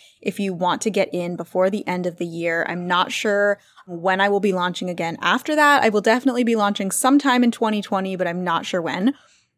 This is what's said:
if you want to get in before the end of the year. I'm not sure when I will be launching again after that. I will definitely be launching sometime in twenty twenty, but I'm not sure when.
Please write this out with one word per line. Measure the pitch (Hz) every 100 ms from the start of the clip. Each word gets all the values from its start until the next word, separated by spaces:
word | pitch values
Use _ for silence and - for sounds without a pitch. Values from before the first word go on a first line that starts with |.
| - _
if | - -
you | 196
want | 175 180 156
to | 226
get | 196 -
in | 175 175 175
before | 170 185 190
the | 208 -
end | 180 180
of | 170
the | 175
year. | 165 170 165 -
I'm | 175 180
not | 180 -
sure | - 220 202 202 202 _ - -
when | 170 185 185
I | 202
will | 202
be | 202
launching | 185 180 175 185
again | 175 165 165
after | 175 254 -
that. | 302 294 285
I | 220
will | 208
definitely | 208 240 262 240
be | 233 226
launching | 202 208 196
sometime | - 254 285 277 247
in | 240
twenty | - 220 214
twenty, | - 196 190 185
but | 180
I'm | 180
not | 180 165 -
sure | 185
when. | 165 180 220 285 _ _ _